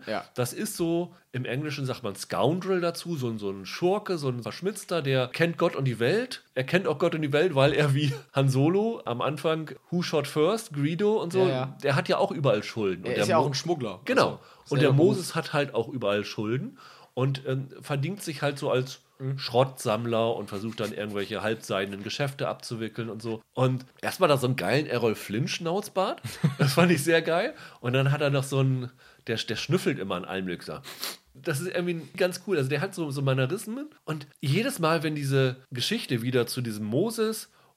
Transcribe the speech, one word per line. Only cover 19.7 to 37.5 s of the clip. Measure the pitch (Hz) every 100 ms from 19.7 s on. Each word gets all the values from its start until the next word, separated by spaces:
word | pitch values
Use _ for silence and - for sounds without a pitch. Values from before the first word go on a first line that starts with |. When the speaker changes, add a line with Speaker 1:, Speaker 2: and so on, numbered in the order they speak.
| - 120 107 120 113 113 101
Speaker 2:
und | 101
versucht | 101 113 110
dann | 104
irgendwelche | - 107 101 98 101
halbseidenen | 107 110 - 98 98 98
Geschäfte | 104 - 139 139 82
abzuwickeln | - - 113 110 - 113
und | 107
so. | 117 110 -
Und | - 127 127 - _
erstmal | 107 - 175
da | 135
so | 127
einen | 127
geilen | 87 131 156
Errol | 120 113 101
Flynn-Schnauzbart. | - 104 170 - 165 190 202 190 202 349 -
Speaker 1:
<laughs> | - 143 -
Speaker 2:
Das | 139
fand | 160 175
ich | 156
sehr | 143 165
geil. | 160 170 247 - - -
Und | 123
dann | 131 135
hat | 147
er | 147
noch | 139
so | 135 135
einen, | 131 127 120 - - _ -
der, | 113
der | - 107
schnüffelt | - 180 190 78
immer | 95 90
an | 92
allem | 95 92
möglichen. | 85 - 76 - - - - _
Das | 131 170 143
ist | 180
irgendwie | 180 175 165 143 -
ganz | 185 180 -
cool. | 165
Also | 135
der | 143
hat | 196 175
so, | 151
so | 139
Manierismen. | 135 131 127 202 214 247 302 - -
Und | 156 - _
jedes | 139 165 262 -
Mal, | 156 165
wenn | 156 151
diese | 139 135 131 127 -
Geschichte | 123 - 233 - 120
wieder | 123 123 117
zu | -
diesem | 120 107 107
Moses | 123 226 226 220 220 -